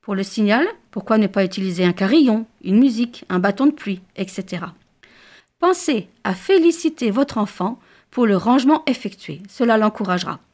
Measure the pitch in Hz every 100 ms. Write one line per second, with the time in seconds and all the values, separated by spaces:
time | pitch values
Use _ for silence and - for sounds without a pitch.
0 | - 196 196 - 208 220 381 466 _ -
1 | - 220 202 196 185 185 190 175 180 175
2 | 196 302 269 220 226 _ - 202 269 220
3 | 240 - - 180 196 196 277 302 - 185
4 | _ - 190 - 190 175 170 - _ _
5 | - _ - - _ _ 349 359 - 240
6 | 175 _ - 185 - 381 330 330 320 311
7 | 240 208 285 240 202 - 185 247 _ _
8 | _ - 233 190 185 262 254 302 311 247
9 | 202 - - 151 202 - 240 220 214 214
10 | 196 180 - - _